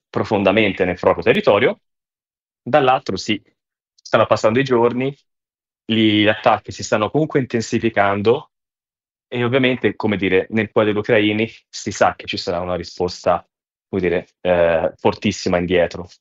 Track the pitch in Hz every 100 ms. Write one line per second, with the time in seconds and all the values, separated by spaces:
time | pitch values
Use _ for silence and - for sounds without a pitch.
0 | _ 107 95 104 95 104 104 - 90 85
1 | 95 90 107 - - 101 143 226 _ _
2 | _ _ _ _ _ _ - 147 131 135
3 | - 92 - 101 - _ _ _ _ _
4 | - 131 - 110 110 117 135 120 120 120
5 | 135 143 _ _ _ _ _ _ - 110
6 | 110 104 104 107 123 107 - - 104 110
7 | 104 147 156 147 123 117 - 117 113 107
8 | 101 101 104 139 - _ _ _ _ _
9 | _ _ _ 123 120 131 127 127 107 -
10 | 107 101 95 92 - 110 104 117 107 104
11 | 104 113 107 107 110 - _ - - -
12 | 98 - - 101 - 87 90 90 85 -
13 | 90 - 95 85 - _ _ _ _ 98
14 | 87 87 90 _ 90 87 85 82 85 -
15 | 107 98 107 92 101 90 87 87 85 -
16 | 90 -